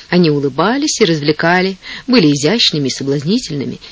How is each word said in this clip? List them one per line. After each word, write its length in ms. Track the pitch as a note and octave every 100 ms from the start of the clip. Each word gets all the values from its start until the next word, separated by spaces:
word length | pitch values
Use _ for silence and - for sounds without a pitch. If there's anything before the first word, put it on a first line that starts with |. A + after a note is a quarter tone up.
| -
Они 220 | F3+ E3+
улыбались 720 | D3 C#3 C3 F3+ C4 D4 -
и 40 |
развлекали, 720 | G3+ E3 C#3+ D3+ E3 F3+ F#3 F#3+ - - -
были 260 | B3 D#3
изящными 560 | C#3+ D3 A3+ - D#3 C3+
и 20 |
соблазнительными, 880 | - C#3 C#3 C#3+ A3+ - D3 A#2+ C3 -